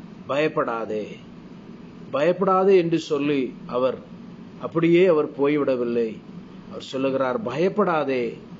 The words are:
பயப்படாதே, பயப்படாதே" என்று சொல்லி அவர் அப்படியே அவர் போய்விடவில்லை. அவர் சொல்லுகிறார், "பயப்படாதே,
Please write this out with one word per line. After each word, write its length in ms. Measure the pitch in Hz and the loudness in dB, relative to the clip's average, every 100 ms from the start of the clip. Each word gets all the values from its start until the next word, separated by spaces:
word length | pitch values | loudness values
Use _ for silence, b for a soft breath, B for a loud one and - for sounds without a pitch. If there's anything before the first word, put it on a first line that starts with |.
| - - - | -16 -12 -4
பயப்படாதே, 800 | 139 156 156 127 113 107 107 98 - - - - - - - - - - | 0 0 0 -2 -4 -4 -6 -6 -12 -18 -18 -18 -18 -18 -18 -18 -18 -6
பயப்படாதே" 680 | 131 165 175 190 185 190 190 | 0 2 2 2 4 6 6
என்று 220 | 170 160 | 6 0
சொல்லி 540 | - 143 147 139 120 - - | 0 0 2 0 0 -6 -6
அவர் 320 | 123 127 101 - - - - - - | 0 0 0 -10 -18 -18 -18 -18 -12
அப்படியே 460 | 127 165 165 170 190 | -6 2 4 6 6
அவர் 200 | 151 147 | 6 2
போய்விடவில்லை. 920 | 135 143 147 135 127 120 120 113 104 - - - - - | 0 2 2 2 0 0 0 -2 -4 -14 -18 -16 -18 -16
அவர் 120 | - | -14
சொல்லுகிறார், 600 | - 131 135 135 127 120 | -8 -2 0 0 0 -2
"பயப்படாதே, 960 | 120 139 185 208 180 160 135 127 113 - - | -2 0 2 2 2 2 2 0 -2 -6 -14